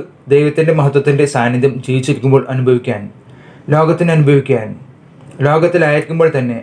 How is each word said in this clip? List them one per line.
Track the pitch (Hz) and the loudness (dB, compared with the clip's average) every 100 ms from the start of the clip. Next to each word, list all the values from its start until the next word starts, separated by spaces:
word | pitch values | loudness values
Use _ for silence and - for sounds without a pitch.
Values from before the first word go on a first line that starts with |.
| - _ - | -2 _ 0
ദൈവത്തിൻ്റെ | 143 147 147 156 156 | 2 2 0 0 2
മഹത്വത്തിൻ്റെ | 139 139 143 139 143 | 2 0 0 0 0
സാന്നിധ്യം | 127 120 127 135 120 - | 0 -2 0 -2 -2 -4
ജീവിച്ചിരിക്കുമ്പോൾ | 131 131 135 131 131 127 | -4 -2 -2 2 0 0
അനുഭവിക്കാൻ, | 127 127 123 123 104 101 - - - - - - | -2 0 0 -2 -8 -10 -18 -20 -20 -20 -18 -2
ലോകത്തിന് | 147 160 160 170 160 | 0 2 0 2 2
അനുഭവിക്കാൻ, | 143 143 135 120 107 101 - - - - - - 139 | 4 2 2 -4 -4 -14 -20 -20 -20 -20 -20 -4 0
ലോകത്തിലായിരിക്കുമ്പോൾ | 160 170 175 151 147 151 165 160 139 | 2 0 2 0 0 -2 0 0 0
തന്നെ | 120 117 | -4 -6